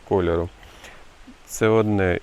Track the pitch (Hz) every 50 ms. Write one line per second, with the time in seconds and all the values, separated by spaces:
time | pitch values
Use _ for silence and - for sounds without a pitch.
0 | - - 104 95 87 85 82 85 85 87 - - - - - - - - - -
1 | - - - - - - - - - - - - 113 110 110 110 107 107 104 101
2 | 95 92 87 85